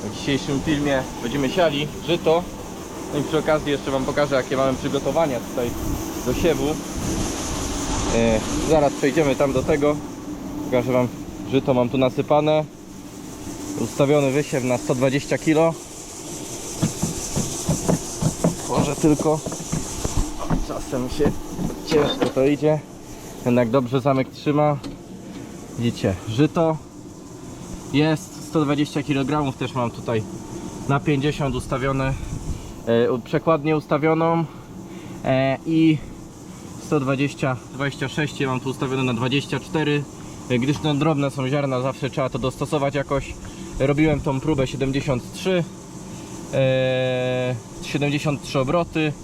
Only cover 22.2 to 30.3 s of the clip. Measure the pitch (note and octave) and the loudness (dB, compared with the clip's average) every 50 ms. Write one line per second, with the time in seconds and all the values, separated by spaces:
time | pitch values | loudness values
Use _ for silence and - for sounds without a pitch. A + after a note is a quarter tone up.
22.2 | - B2+ - C3+ C3 C#3 D3 C3+ C#3+ D3+ D3+ D3+ D3 - - - - - - - | 0 0 4 4 4 4 4 4 4 4 4 4 0 -6 -16 -16 -14 -14 -14 -14
23.2 | - - - - - B2 A#2+ B2 B2 A2+ A2 C#3 B2+ A#2 B2 C#3 A2+ C#3+ C3+ C3 | -14 -14 -12 -2 0 4 4 6 4 6 4 2 2 4 0 2 4 4 4 4
24.2 | C3 - - - - D#3 C#3+ D3 D3+ D3+ D3 C#3 - - - - - - - - | 2 -2 -4 -6 -2 0 2 4 4 4 2 0 -4 -8 -12 -12 -14 -16 -14 -14
25.2 | - - - - - - - - - - - - A#2 A#2+ A2+ - - A2 F#2+ F2+ | -14 -14 -12 -12 -12 -12 -14 -14 -14 -12 -6 0 0 0 0 2 0 0 0 0
26.2 | - A2 G#2+ A2+ D3 D3+ - F3+ E3 D#3+ D#3+ D3+ - - - - - - - - | -4 -6 2 2 2 4 4 2 2 2 2 0 -4 -10 -18 -16 -16 -16 -16 -16
27.2 | - - - - - - - - - - - - - - - C#3 D3+ D#3+ D#3+ D3+ | -16 -16 -16 -14 -14 -14 -14 -14 -12 -12 -12 -12 -10 0 2 4 4 4 2 0
28.2 | - - - - - - - E3 D3+ C#3 C#3+ C#3 D3 C#3+ - D#3 C3+ - D3 C3+ | -2 -10 -14 -14 -14 -2 0 2 2 2 2 0 0 0 0 -4 -2 0 0 0
29.2 | C#3 B2+ D3+ D3+ D3+ C#3 B2 - C3+ A#2+ - B2+ A#2+ A2+ - - - - A#2+ A2 | 2 0 0 0 0 -2 -2 -4 -6 -4 -2 -2 -2 -2 -2 -6 -4 -2 -2 -2
30.2 | G2+ - | -2 -4